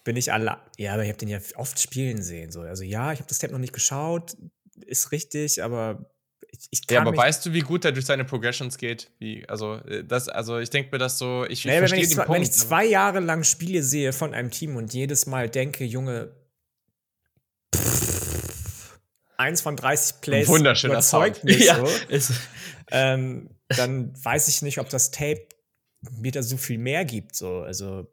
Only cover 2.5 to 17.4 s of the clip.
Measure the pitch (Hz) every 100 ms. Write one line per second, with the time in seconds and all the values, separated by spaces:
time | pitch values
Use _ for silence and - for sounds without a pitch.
2.5 | 82 82 95 95 107 139 151 - - 143
3.5 | 135 127 - - 135 156 170 170 - 170
4.5 | _ _ - - 123 - 147 - 151 151
5.5 | - 113 120 113 104 - _ _ _ -
6.5 | - - - - 123 156 160 127 156 175
7.5 | 165 139 175 175 131 131 135 131 127 117
8.5 | 123 127 - 117 117 - - 110 107 -
9.5 | 104 107 107 - 104 - 123 127 - 113
10.5 | 117 117 139 135 135 127 127 127 123 127
11.5 | 127 - 156 185 185 170 151 - 170 135
12.5 | - - 165 220 196 196 190 170 165 156
13.5 | - 170 185 135 147 135 131 156 117 123
14.5 | - 156 127 110 123 139 143 - 131 117
15.5 | 131 135 143 127 123 131 120 113 - _
16.5 | _ _ _ _ _ _ _ _ _